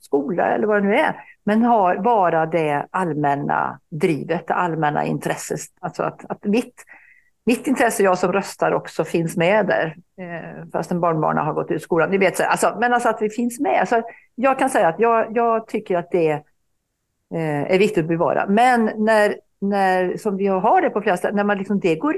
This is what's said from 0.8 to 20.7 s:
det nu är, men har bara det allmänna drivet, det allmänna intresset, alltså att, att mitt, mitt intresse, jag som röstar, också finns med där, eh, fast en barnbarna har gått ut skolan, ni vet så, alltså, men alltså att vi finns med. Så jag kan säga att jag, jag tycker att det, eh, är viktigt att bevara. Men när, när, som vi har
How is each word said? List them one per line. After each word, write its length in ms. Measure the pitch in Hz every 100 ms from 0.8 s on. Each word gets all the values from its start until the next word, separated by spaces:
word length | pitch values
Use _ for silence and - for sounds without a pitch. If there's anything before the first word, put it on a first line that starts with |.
det 40 | 196
nu 60 | 233
är, 200 | - - - -
men 200 | - 220
har 340 | 240 233 180 196
bara 480 | 240 226 175 165 160
det 420 | 170 151 143 -
allmänna 880 | 185 180 147 143 143 147 - - 127 _
drivet, 580 | 151 190 143 151 165 -
det 60 |
allmänna 520 | 180 180 160 151 151 151
intresset, 540 | 151 160 156 - 151 - _
alltså 220 | 170 -
att, 220 | 156 165 -
att 120 | - 208
mitt, 380 | 220 - - - - - _ _ _ -
mitt 220 | 247 302
intresse, 360 | 262 233 233
jag 140 | 196 185
som 140 | 180
röstar, 380 | 190 190 - 160
också 320 | 156 - -
finns 340 | 160 170 165 175
med 300 | 170 214 196
där, 280 | 101 165 160 - -
eh, 440 | 175 170 165 156 165
fast 200 | 175 160
en 80 | 175
barnbarna 420 | 170 160 160 160
har 100 | 151
gått 180 | 156 147
ut 100 | 160
skolan, 260 | - 165 156
ni 80 | 196
vet 200 | 185 175
så, 60 |
alltså, 340 | - 170 185 190
men 140 | 240
alltså 160 | 240 233
att 120 | 220
vi 80 | 214
finns 300 | 214 240 240
med. 280 | 277 - 190
Så 140 | 233 226 - _ -
jag 240 | 269 269
kan 100 | 285
säga 180 | 277 170
att 120 | 165
jag, 380 | 233 226 220 226
jag 300 | 233 226 226
tycker 300 | 214 214 175
att 140 | 170
det, 180 | 180 160 147 - _ _ _ _ _ _ _ -
eh, 380 | 170 160 147 -
är 80 | 185
viktigt 240 | 208 202
att 40 | 160
bevara. 360 | 165 160 - -
Men 440 | 202 254 240 220 214
när, 380 | 214 220 208 - - -
när, 560 | 196 202 190 185 180 -
som 200 | 214 190
vi 100 | 196
har 340 | 190 214